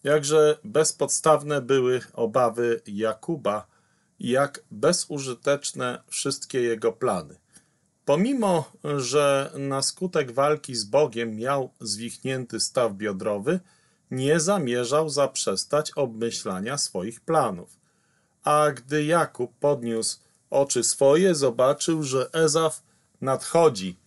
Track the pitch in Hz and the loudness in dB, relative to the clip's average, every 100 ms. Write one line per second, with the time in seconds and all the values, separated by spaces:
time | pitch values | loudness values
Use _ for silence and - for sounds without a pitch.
0 | 139 151 143 156 151 151 107 135 156 - | 2 0 4 4 4 2 -2 0 0 0
1 | 139 - 160 147 143 143 120 135 123 127 | -2 0 4 2 2 -4 2 2 2 0
2 | - - 113 127 120 110 120 117 - 101 | -4 -4 0 2 2 2 -2 -2 -6 -4
3 | 110 107 - 160 120 104 - _ _ _ | -4 -4 -8 -4 -2 -4 -8 _ _ _
4 | _ _ 123 127 139 - _ 107 139 175 | _ _ -2 0 0 -4 _ 0 0 0
5 | - 147 135 120 - 143 - - 127 123 | -4 -8 -8 -6 -2 -2 -4 -6 -6 -6
6 | _ - 143 135 - 135 120 113 117 - | _ -6 -4 -6 -4 -2 0 0 -2 -2
7 | 127 95 76 - _ - _ _ _ _ | -2 -2 -6 -20 _ -20 _ _ _ _
8 | - 147 226 277 208 170 - _ 147 143 | 0 2 2 2 2 0 -2 _ -6 -4
9 | 120 143 143 139 139 139 139 135 135 - | 0 2 4 2 0 -6 -4 -2 -4 -4
10 | 185 165 131 120 143 151 - 120 104 131 | -2 -2 -2 0 2 0 -4 -8 0 2
11 | 147 113 117 107 123 139 127 _ 117 101 | 2 0 -6 -4 -2 -2 -4 _ -10 -8
12 | 117 - 131 131 123 113 - - 117 98 | -8 -8 -6 -6 -6 -6 -2 0 0 0
13 | 107 95 110 104 113 180 _ _ _ _ | -6 -4 -4 -2 -2 -2 _ _ _ _
14 | _ 131 135 165 151 202 131 120 120 147 | _ -4 2 2 2 0 0 -2 0 0
15 | 160 139 135 - - 95 - 147 151 - | 0 0 0 0 -4 -4 0 -2 -2 -4
16 | 135 110 117 110 107 92 107 147 - 95 | -4 -2 -6 -4 -6 -6 -4 -4 -4 -4
17 | 101 - - 160 123 90 - _ _ _ | -8 -10 0 2 2 -4 -14 _ _ _
18 | _ _ _ _ - 151 151 135 127 151 | _ _ _ _ 2 4 2 0 -4 -2
19 | 151 170 147 - 131 _ 147 139 117 113 | 2 0 0 -4 -8 _ 0 0 -2 -4
20 | 107 - _ _ _ 139 139 123 117 - | -4 -8 _ _ _ 0 2 0 0 4
21 | 139 151 190 156 135 117 165 - - 160 | 6 6 4 4 0 4 2 2 0 -2
22 | 143 131 127 160 160 156 160 - _ _ | -2 -2 -2 0 2 2 0 -2 _ _
23 | _ _ 131 131 - 165 160 104 92 87 | _ _ -2 -2 0 4 4 4 -8 -10